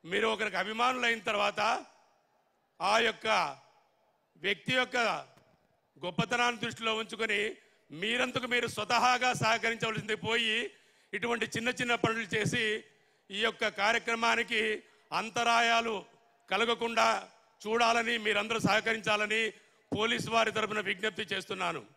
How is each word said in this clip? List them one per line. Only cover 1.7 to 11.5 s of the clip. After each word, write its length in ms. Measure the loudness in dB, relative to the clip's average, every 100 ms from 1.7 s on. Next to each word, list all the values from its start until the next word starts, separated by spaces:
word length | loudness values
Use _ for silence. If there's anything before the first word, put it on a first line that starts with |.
| 0 -4 _ _ _ _ _ _ _ _ _
ఆ 140 | 2 4 2
యొక్క 200 | 0 0 2 2 -6 _ _ _ _ _ _ _ _
వ్యక్తి 280 | -4 -4 0 0
యొక్క 180 | 2 0 0 0 -6 -20 _ _ _ _ _ -10
గొప్పతనాన్ని 640 | -6 -2 0 2 2 0
దృష్టిలో 280 | -8 -4 -2 -2
ఉంచుకొని 400 | -4 -4 -2 0 -2 -6 _ _ _ -6
మీరంతకు 460 | -2 0 0 -2 -2
మీరు 140 | -2 -2
స్వతహాగా 540 | -4 0 4 4 4 2 2
సహకరించవలసింది 760 | 2 2 0 -2 -4 -4 -4 -4
పోయి, 320 | 0 0 0 -2 -4 -10 _ _ _
ఇటువంటి 320 | -4 -2 -2 -2